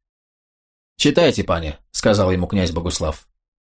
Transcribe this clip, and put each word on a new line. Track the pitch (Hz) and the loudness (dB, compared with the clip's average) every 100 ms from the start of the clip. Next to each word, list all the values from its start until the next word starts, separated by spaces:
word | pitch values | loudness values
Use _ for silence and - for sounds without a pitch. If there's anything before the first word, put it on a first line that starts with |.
| _ _ _ _ _ _ _ _ _ - | _ _ _ _ _ _ _ _ _ -2
«Читайте, | 147 175 156 101 | 2 4 2 2
пане», | - 85 76 - _ | -2 -4 -4 -10 _
сказал | - 113 104 92 | -2 0 2 2
ему | 90 90 | 0 0
князь | 101 87 | -2 -2
Богуслав. | 80 85 - 78 - _ _ _ _ | -2 -4 -4 -4 -6 _ _ _ _